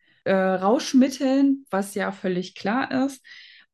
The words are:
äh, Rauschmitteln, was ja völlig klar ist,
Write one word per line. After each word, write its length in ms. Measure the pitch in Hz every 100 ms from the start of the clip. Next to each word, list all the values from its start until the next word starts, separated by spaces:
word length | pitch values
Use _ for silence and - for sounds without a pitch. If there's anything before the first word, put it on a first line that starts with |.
| _ _ -
äh, 80 |
Rauschmitteln, 1300 | 190 190 185 190 269 - 262 277 - 269 269 277 269 -
was 260 | 190 202 208
ja 160 | 190
völlig 440 | 196 185 180 180 -
klar 500 | 196 240 - 254 269
ist, 180 | 269 - - - - _